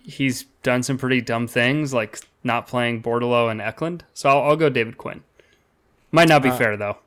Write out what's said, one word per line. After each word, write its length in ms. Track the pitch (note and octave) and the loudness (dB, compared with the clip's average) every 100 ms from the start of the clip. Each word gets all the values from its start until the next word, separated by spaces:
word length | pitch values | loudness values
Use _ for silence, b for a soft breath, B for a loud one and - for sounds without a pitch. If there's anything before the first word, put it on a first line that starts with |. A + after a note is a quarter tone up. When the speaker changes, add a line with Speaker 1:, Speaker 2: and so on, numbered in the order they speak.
Speaker 1:
he's 420 | - - C3+ B2 - _ | -14 -4 -2 -2 -8 _
done 200 | B2+ B2 | -2 0
some 160 | B2 B2+ | -2 -4
pretty 220 | B2+ C3 | 0 -2
dumb 280 | A#2 A#2 A#2 | -2 -4 -2
things, 440 | B2 A#2+ D3 D3 | 0 0 0 -2
like 280 | B2+ A2 - - _ | -4 -4 -10 -20 _
not 220 | B2 A#2 - | -4 -4 -2
playing 340 | B2 A#2+ A#2 | -4 -2 -4
Bordeleau 480 | A2+ A#2 A#2+ A#2+ A#2 | -4 -2 0 2 2
and 100 | G#2+ | -2
Eklund. 440 | G#2+ - D#3+ E3+ - | -6 -6 -8 -8 -14
So 140 | - C#3+ | -4 2
I'll, 220 | C#3 C#3 | 4 4
I'll 60 | D#3 | 2
go 120 | D#3 | 2
David 300 | B2 A2+ - | 2 -4 -6
Quinn. 240 | - - _ _ b b _ _ _ _ - | -14 -14 _ _ b b _ _ _ _ -2
Might 180 | D#3 E3 | 4 6
not 140 | D3+ | 6
be 80 | C3 | 4
Speaker 2:
Uh, 60 | B2 | 0
Speaker 1:
fair, 200 | A#2 G#2 | -2 -2
though. 220 | G#2 G2+ | -6 -8